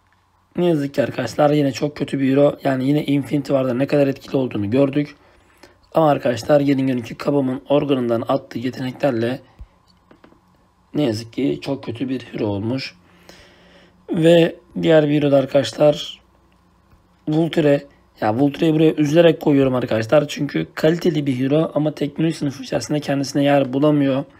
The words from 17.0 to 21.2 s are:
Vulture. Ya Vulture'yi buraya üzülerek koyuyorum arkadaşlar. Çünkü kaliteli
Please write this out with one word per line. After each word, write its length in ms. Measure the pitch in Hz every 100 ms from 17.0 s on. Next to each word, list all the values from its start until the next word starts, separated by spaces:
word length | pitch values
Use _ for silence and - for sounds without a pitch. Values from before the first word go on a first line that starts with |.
| _ _ -
Vulture. 580 | 156 165 175 147 143 - _ _ -
Ya 140 | 110 113
Vulture'yi 380 | 143 139 165
buraya 200 | 156 160
üzülerek 480 | 156 147 165 170 156
koyuyorum 340 | 160 139 131 123
arkadaşlar. 520 | 123 110 113 - 143
Çünkü 400 | - 143 156 160 -
kaliteli 500 | 156 170 185 151